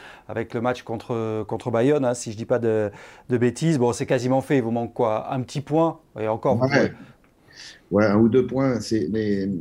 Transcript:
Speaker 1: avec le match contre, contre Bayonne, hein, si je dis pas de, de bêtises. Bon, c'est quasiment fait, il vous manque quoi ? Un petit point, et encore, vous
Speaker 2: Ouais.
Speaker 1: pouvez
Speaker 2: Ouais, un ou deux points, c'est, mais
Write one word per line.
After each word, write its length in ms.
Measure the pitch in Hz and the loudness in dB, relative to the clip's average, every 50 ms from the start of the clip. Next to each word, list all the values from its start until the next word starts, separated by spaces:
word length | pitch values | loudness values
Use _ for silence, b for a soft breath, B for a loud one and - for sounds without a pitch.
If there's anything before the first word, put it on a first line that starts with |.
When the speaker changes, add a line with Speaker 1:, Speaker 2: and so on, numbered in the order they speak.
| B B B B B - | B B B B B -10
Speaker 1:
avec 240 | 107 110 113 - - | -8 -8 -6 -6 -4
le 80 | 120 | -2
match 220 | 110 127 123 - - | -2 -2 -2 -4 -6
contre, 600 | - 113 104 - - 123 113 113 110 110 110 107 - | -8 -10 -10 -6 -6 -4 -4 -2 -4 -4 -4 -4 -6
contre 200 | 117 107 - 127 | -8 -6 -4 -2
Bayonne, 360 | 113 113 123 143 151 147 135 | 0 2 4 4 4 4 2
hein, 80 | 120 123 | 0 -2
si 180 | - - 120 | -2 -6 -10
je 60 | 107 107 | -10 -10
dis 80 | 113 | -2
pas 140 | - 127 120 | -2 0 0
de, 320 | 117 113 110 110 104 101 104 B B B B B B - | 2 2 2 2 0 -2 -4 B B B B B B -2
de 100 | 127 117 | 0 2
bêtises. 400 | 120 123 - - 156 165 160 131 | 2 2 2 2 0 2 4 4
Bon, 140 | 123 120 | 4 2
c'est 140 | 110 - 139 | 2 0 -2
quasiment 340 | - 143 123 120 127 131 135 | -2 0 0 2 2 0 0
fait, 160 | 131 - 151 | 2 2 2
il 80 | 131 113 | 2 2
vous 80 | 113 | 2
manque 220 | 117 117 117 113 - | -2 -2 -4 -4 -2
quoi ? 400 | - 123 110 107 113 131 - 139 | 0 0 2 0 0 -2 -4 -4
Un 80 | 131 | -6
petit 180 | 123 - - 147 | -6 -6 -8 -8
point, 400 | - - 147 160 165 160 151 - _ _ _ 110 | -6 -2 0 2 2 2 0 -4 _ _ _ -6
et 120 | 110 110 | -2 -2
encore, 260 | 110 107 - 139 123 | -2 0 0 0 2
vous 80 | 117 127 | 2 2
Speaker 2:
Ouais. 240 | 135 139 131 101 - | 2 2 2 2 2
Speaker 1:
pouvez 40 | - - - - - _ _ _ _ _ B B B B B B B B B _ | -2 -8 -16 -20 -20 _ _ _ _ _ B B B B B B B B B _
Speaker 2:
Ouais, 140 | 90 101 107 | 2 4 4
un 120 | 104 101 110 | 4 6 4
ou 120 | 113 113 | 4 6
deux 160 | 107 131 - | 4 4 2
points, 340 | 127 123 131 135 135 123 107 | 2 -2 -2 0 0 0 -2
c'est, 300 | 104 - 113 110 92 82 | -2 -2 -2 -2 -2 -2
mais 380 | 107 110 107 104 101 98 95 98 98 85 | -2 -2 0 0 -2 -2 -2 -4 -4 -6